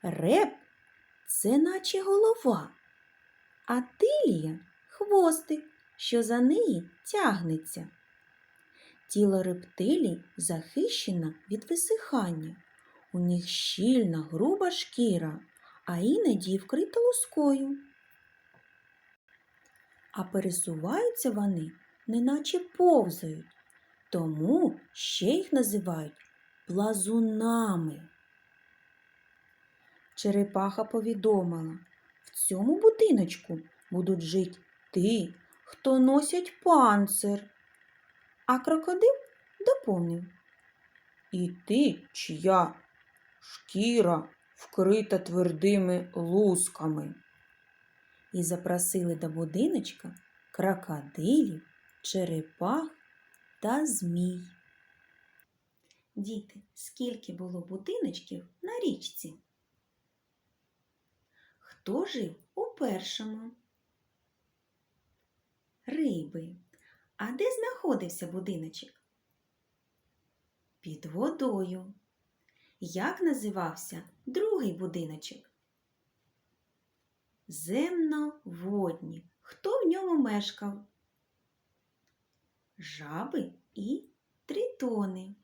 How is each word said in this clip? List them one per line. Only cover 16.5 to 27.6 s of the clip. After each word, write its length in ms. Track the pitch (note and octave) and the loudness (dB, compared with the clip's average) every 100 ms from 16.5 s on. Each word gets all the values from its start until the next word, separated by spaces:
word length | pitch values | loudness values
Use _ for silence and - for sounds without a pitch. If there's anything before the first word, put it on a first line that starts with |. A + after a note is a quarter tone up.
| G3 | -4
вкрита 420 | - C4+ F#4+ - | -2 -2 0 2
лускою. 760 | A#4+ B4 - - C#4+ C#4 C4+ C#4 - _ _ _ _ _ _ _ _ _ _ _ _ _ _ _ _ _ _ _ _ _ _ | 2 2 -2 0 2 2 0 -6 -10 _ _ _ _ _ _ _ _ _ _ _ _ _ _ _ _ _ _ _ _ _ _
А 120 | - | -10
пересуваються 1080 | F#3+ F#3+ F#3+ F3 - D#3+ E3 D#4 A#4+ A#4 C4 | -4 -2 -2 -4 -6 -6 -4 0 0 0 -2
вони, 400 | G#3 G3+ F3+ D#3 - _ _ - | 0 0 0 -4 -10 _ _ -4
неначе 520 | A3+ B3 C#4+ D4 F4+ | 0 2 0 -2 -4
повзають, 840 | F4+ - F4+ D4+ F#3 F3 E3 D#3 - _ _ _ _ _ _ | -6 4 8 8 6 -2 -8 -10 -14 _ _ _ _ _ _
тому 680 | - D#3+ D3+ E3 D#4 F4 - - | -4 -2 -2 2 4 4 0 -16
ще 320 | - - - F3+ | -10 -6 -2 2
їх 280 | D#4+ F#4+ | 2 2
називають 600 | C#4 A3 G#3 F3+ D#3+ D3+ - - _ _ _ _ | 2 2 0 -4 -6 -6 -12 -20 _ _ _ _
плазунами. 1400 | F3+ G#3+ G#3+ F#3 A3+ A3+ G#3+ A3+ A#3 | -2 0 0 0 2 2 2 0 2